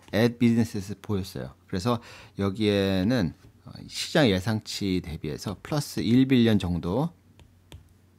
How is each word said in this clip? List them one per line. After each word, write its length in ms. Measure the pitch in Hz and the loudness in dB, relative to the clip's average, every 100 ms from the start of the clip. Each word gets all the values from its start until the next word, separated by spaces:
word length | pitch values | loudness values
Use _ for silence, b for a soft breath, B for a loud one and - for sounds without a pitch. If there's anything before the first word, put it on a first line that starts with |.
| b 98 | b 0
애드 240 | 120 120 | 2 4
비즈니스에서 560 | 120 117 113 107 95 101 | 2 4 0 -2 -8 -12
보였어요. 520 | - 101 90 - 64 - - | -6 -6 -4 -10 -12 -14 -8
그래서 340 | 95 107 117 B B B - | -6 -2 -2 B B B -4
여기에는, 960 | 98 98 107 101 98 95 92 127 82 - - _ - | -2 0 2 2 2 2 0 0 -2 -4 -20 _ -20
어, 40 | - - | -18 -14
시장 420 | - - 175 135 | -10 -2 2 4
예상치 760 | 92 92 110 - - 101 92 87 | 2 0 -4 -6 -6 -2 -2 -2
대비해서 540 | 78 78 67 - 90 | -8 -8 -8 -8 -10
플러스 380 | - 151 - - | -6 -6 -4 -4
일 260 | 90 120 131 | 2 4 4
빌리언 320 | 131 113 104 | 6 6 4
정도 520 | 87 87 85 104 160 - _ _ - _ _ - - _ _ | 2 -2 -2 -2 -4 -6 _ _ -20 _ _ -20 -20 _ _